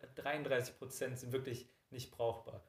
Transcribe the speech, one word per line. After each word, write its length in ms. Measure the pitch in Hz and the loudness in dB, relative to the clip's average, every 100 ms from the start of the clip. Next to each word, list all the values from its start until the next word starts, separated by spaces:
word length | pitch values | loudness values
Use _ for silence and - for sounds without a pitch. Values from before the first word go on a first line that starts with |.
| - - | -10 -4
dreiunddreißig 600 | 139 151 139 131 120 - | 0 0 4 4 4 -4
Prozent 420 | 131 - 131 127 | -8 -2 -2 0
sind 140 | 123 | 0
wirklich 340 | 131 131 120 - _ _ | 0 0 -2 -6 _ _
nicht 200 | 127 - | -8 -8
brauchbar. 540 | - 117 113 - 104 | 2 2 2 -4 -12